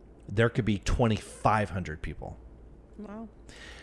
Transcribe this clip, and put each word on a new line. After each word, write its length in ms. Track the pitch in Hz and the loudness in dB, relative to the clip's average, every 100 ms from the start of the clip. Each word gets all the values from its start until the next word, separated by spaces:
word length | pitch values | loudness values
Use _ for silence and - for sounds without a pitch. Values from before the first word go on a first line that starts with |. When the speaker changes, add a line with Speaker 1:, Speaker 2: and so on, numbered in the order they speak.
| - - - | -20 -20 -6
Speaker 1:
there 220 | 101 117 | 2 4
could 160 | - 107 | 4 0
be 120 | 101 | 0
twenty-five 920 | - - 117 107 - - 127 110 104 | 2 2 4 2 -2 0 2 4 2
hundred 320 | 95 80 78 | -4 -6 -6
people. 340 | - 73 - - - - - - - - | -8 -8 -12 -14 -18 -20 -20 -20 -20 -16
Speaker 2:
Wow. 300 | 208 208 226 - - - - - | -14 -14 -14 -18 -20 -18 -18 -18